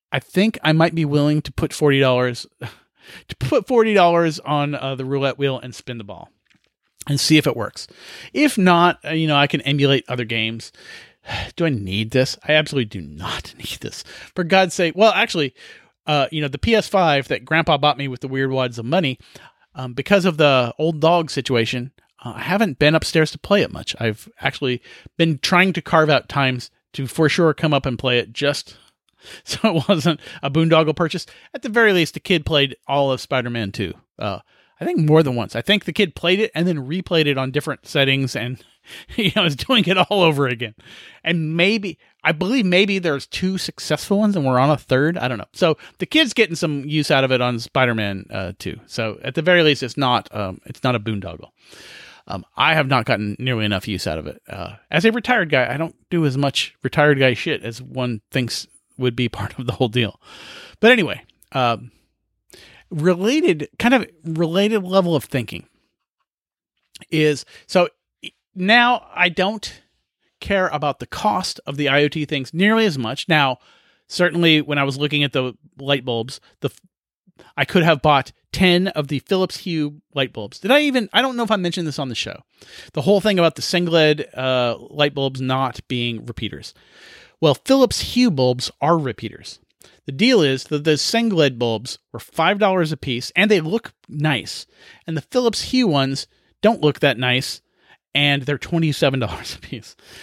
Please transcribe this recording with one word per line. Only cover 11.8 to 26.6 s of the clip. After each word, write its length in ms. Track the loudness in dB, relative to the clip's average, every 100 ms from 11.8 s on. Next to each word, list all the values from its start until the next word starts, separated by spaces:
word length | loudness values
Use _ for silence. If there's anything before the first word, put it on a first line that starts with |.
| -2 -4 0
this? 260 | 0 0 -4 0
I 60 |
absolutely 320 | 0 0 -4 -4
do 160 | -8
not 520 | -14 -12 -10 -10 -12 -14
<laughs> 20 |
need 220 | -14 -10
this. 220 | -12 -14 -18 -20 -12 -6
For 80 |
God's 300 | 2 4 2
sake. 220 | 0 -2 4
Well, 160 | 4
actually, 420 | 4 -2 -2 -4 _ -20 -20 _ _ -2
uh, 200 | 0 0
you 100 | -2
know, 60 | -6
the 100 | -4
P 180 | 2 2
S 120 | 2
five 400 | 2 4 2 0
that 180 | -4 0
Grandpa 320 | 0 2 2
bought 200 | 2 0
me 100 | -4
with 140 | -8
the 60 | -6
weird 240 | -2 -2
wads 280 | 0 -2 -4
of 60 | 0
money, 340 | 0 0 -4 _ -20 -20 _ _ -14
um, 180 | -10
because 320 | -6 2 2 2
of 120 | 2
the 360 | 4 4 0 -2
old 220 | -2 2
dog 300 | 2 2 0
situation, 640 | -6 -2 0 0 -4 -10 _ _ _
uh, 100 | -14 -10
I 60 |
haven't 380 | -4 0 0 2
been 160 | 2 2
upstairs 360 | 2 0 0
to 80 | -2
play 220 | 0 0
it 100 | 0
much. 240 | -4 -10 -4
I've 300 | -4 -4 -12 -8
actually 420 | -8 -4 -4 -4 -8 -20 -12 -2
been 220 | 0 0
trying 340 | 0 2 2
to 80 | 0
carve 280 | 0 2 4
out 200 | 2 0
times 420 | -2 0 -2